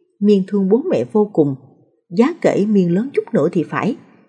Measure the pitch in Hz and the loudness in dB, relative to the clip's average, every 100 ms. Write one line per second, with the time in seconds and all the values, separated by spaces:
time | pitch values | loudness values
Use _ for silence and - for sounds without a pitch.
0 | _ - 202 202 190 202 190 226 349 151 | _ -4 2 2 2 -2 0 0 0 -2
1 | 123 214 208 170 143 131 - _ _ _ | -2 -2 0 0 0 -2 -12 _ _ _
2 | - 180 269 349 180 147 208 208 175 180 | -6 0 0 0 -2 0 0 2 2 0
3 | 269 381 440 196 139 170 151 147 180 311 | -2 -4 -2 0 0 -2 -4 -4 -4 -6
4 | - _ | -12 _